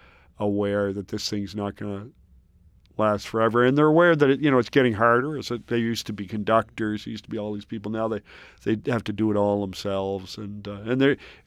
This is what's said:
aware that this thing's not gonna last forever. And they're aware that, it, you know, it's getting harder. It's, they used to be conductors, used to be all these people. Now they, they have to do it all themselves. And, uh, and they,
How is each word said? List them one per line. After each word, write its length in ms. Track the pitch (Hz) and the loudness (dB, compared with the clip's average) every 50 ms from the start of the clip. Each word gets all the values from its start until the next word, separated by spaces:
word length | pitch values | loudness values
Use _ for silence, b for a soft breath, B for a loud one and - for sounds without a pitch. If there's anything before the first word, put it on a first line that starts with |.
| b b b b b b b - | b b b b b b b -4
aware 540 | 104 104 101 101 101 101 101 101 101 101 | -2 -2 0 0 0 0 0 0 0 -2
that 160 | 98 101 95 - | -2 -6 -8 -8
this 200 | 107 104 - - | -8 -8 -6 -6
thing's 280 | 107 104 101 95 101 | -6 -6 -6 -8 -8
not 180 | 107 101 101 - | -8 -8 -8 -8
gonna 320 | - 110 104 101 98 107 135 - _ _ _ _ _ _ _ _ _ _ _ _ _ _ _ _ - | -8 -10 -10 -10 -10 -12 -16 -20 _ _ _ _ _ _ _ _ _ _ _ _ _ _ _ _ 0
last 280 | 107 107 104 101 - | 0 2 0 0 -4
forever. 380 | - - 113 113 113 107 120 123 | -4 0 2 2 4 4 4 4
And 120 | 127 139 | 4 4
they're 100 | 147 151 | 4 4
aware 280 | 156 156 165 175 175 165 | 6 6 6 6 6 6
that, 160 | 147 147 135 | 6 4 4
it, 100 | 139 131 | 4 2
you 100 | 147 147 | 2 4
know, 80 | 135 127 | 4 2
it's 120 | 113 - | 2 2
getting 220 | - 139 127 123 | 2 4 4 4
harder. 440 | 110 101 117 117 117 120 127 151 156 | 4 4 4 6 6 4 2 -2 -6
It's, 140 | 131 - - 123 113 - | -8 -6 -8 -8 -8 -6
they 120 | - 123 120 | -4 -2 0
used 280 | 113 117 117 - - | 0 0 -2 -4 -6
to 60 | - | -8
be 140 | 107 104 101 | -8 -8 -8
conductors, 800 | 90 113 107 101 107 110 113 110 - - - 113 107 107 104 - | -8 -8 -4 0 2 2 2 2 0 -4 -6 -4 -4 -4 -6 -8
used 180 | 113 113 107 - | -10 -12 -12 -10
to 60 | - | -10
be 80 | 113 110 | -8 -8
all 140 | 104 107 | -6 -8
these 120 | 104 104 98 | -8 -10 -10
people. 260 | - 113 107 104 110 | -10 -10 -8 -6 -6
Now 160 | 110 110 113 | -4 -2 -2
they, 140 | 110 110 101 B B B B B B B B - | -2 -2 -6 B B B B B B B B -2
they 140 | 113 113 107 - - | -2 -2 -2 -2 -2
have 120 | 123 113 - | -2 -2 -2
to 80 | - | -4
do 180 | 104 101 110 107 | -4 -2 0 0
it 40 | 104 | 2
all 240 | 104 101 104 101 101 | 2 2 2 2 0
themselves. 760 | 101 95 92 - - 101 98 98 95 98 98 95 95 - - 110 | -2 -4 -6 -8 -6 -4 -4 -2 -2 -4 -4 -6 -8 -12 -14 -14
And, 300 | 104 101 104 104 101 104 | -12 -12 -12 -12 -12 -12
uh, 140 | 101 101 104 | -12 -10 -4
and 160 | 110 127 131 | -2 0 2
they, 160 | 135 143 139 B B B B B B | 4 2 2 B B B B B B